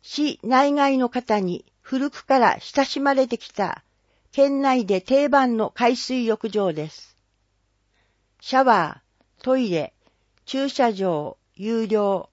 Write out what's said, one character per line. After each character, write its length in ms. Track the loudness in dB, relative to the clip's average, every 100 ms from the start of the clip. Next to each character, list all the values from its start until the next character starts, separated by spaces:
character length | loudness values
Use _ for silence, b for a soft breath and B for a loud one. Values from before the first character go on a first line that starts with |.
市 380 | -10 -4 -4 -4
内 300 | 0 2 2
外 260 | 2 2 2
の 100 | 0
方 300 | -4 -2 -2
に 260 | -2 -6 -10 _
古 300 | -6 -4 -4
く 140 | -8
か 160 | 0 4
ら 180 | 4 2
親 260 | -4 -2
し 140 | -2 -2
ま 160 | 0
れ 140 | 0 0
て 100 | -4
き 100 | -8
た 360 | -6 -6 -6 _ _ _ _ _
県 280 | 2 2 2
内 260 | 2 0 0
で 140 | -2
定 280 | 2 2 4
番 280 | 2 2 0
の 140 | -4
海 240 | 0 0
水 320 | 0 -4 -4 -2
浴 240 | -2 -2
場 220 | -2 -2
で 180 | -4 -10
す。 260 | -14 -20 _ _ _ _ _ _ _ _ _ _ _ _ _
シ 160 | -2 2
ャ 80 |
ワ 380 | 4 4 2 -6 _ _ _ _
ー、 40 |
ト 120 | -2 0
イ 140 | 0
レ、 240 | -2 -4 _ _ _ _ _ -10
駐 220 | -4 -4
車 240 | 0 0
場、 460 | 0 -2 -2 -6 -14 _
有 320 | -10 -4 -4 0
料。 420 | 0 0 -2 -6